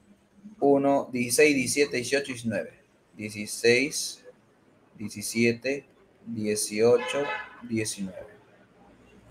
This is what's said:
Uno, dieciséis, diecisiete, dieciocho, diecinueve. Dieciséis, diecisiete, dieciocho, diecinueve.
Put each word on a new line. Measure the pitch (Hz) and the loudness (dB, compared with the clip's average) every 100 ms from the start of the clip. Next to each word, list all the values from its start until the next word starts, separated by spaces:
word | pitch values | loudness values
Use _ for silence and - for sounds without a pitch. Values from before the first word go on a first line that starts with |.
| _ _ _ _ - - | _ _ _ _ -20 0
Uno, | 139 139 139 139 - | 4 4 4 2 0
dieciséis, | 123 120 123 151 | -4 0 4 6
diecisiete, | 135 120 143 143 127 | 4 0 0 0 0
dieciocho, | 120 139 139 | -2 -2 -2
diecinueve. | 120 120 98 80 - _ _ _ - | -6 -4 -4 -4 -10 _ _ _ -12
Dieciséis, | 107 104 104 - 117 120 143 - - - - - _ _ _ _ _ - | -10 -8 -10 0 4 4 2 -4 -8 -10 -20 -20 _ _ _ _ _ -14
diecisiete, | 104 104 - 113 117 117 131 139 - _ _ _ 113 | -14 -10 -6 2 2 2 -2 -6 -8 _ _ _ -12
dieciocho, | 110 107 104 - 107 117 120 120 139 143 - - - | -6 -2 -2 -2 2 4 4 2 -4 -4 -6 -10 -16
diecinueve. | - 110 107 - 95 90 - - _ _ _ _ - - _ - - | -6 -4 -4 -6 -8 -10 -16 -20 _ _ _ _ -20 -20 _ -20 -20